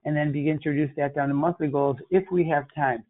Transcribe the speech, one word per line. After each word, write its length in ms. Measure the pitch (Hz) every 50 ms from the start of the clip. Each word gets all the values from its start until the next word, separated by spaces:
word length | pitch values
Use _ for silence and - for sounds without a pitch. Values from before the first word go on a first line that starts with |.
| _
and 100 | 151 151
then 160 | 147 147 151
begin 280 | 135 147 143 156 156 147
to 100 | - 156
reduce 260 | 143 143 151 139 139
that 180 | - 143 143 143
down 140 | 147 139 139
to 40 | 139
monthly 340 | 139 151 175 165 - 156
goals 300 | 147 131 143 139 139 135 139 - _
if 120 | 180 190 190 196
we 160 | 180 180 165
have 240 | 160 156 143 139 - _
time. 280 | 156 143 135 123 117 107 _